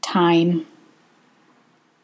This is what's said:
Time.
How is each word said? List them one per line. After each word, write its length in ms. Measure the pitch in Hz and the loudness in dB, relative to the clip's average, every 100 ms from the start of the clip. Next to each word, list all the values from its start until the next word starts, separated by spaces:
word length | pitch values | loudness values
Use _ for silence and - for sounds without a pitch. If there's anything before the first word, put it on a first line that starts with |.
Time. 640 | - 190 175 170 170 170 - - _ _ _ _ _ _ _ _ _ _ _ _ | -4 0 2 2 2 -2 -6 -20 _ _ _ _ _ _ _ _ _ _ _ _